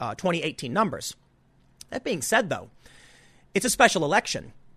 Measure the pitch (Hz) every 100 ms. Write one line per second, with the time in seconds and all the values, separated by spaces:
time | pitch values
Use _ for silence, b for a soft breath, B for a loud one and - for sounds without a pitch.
0 | 120 110 185 170 151 - 131 160 208 82
1 | - - _ _ _ _ _ _ - 254
2 | 294 175 - 220 190 113 85 - b b
3 | b b b b b 202 226 - 240 185
4 | 147 202 - - - - -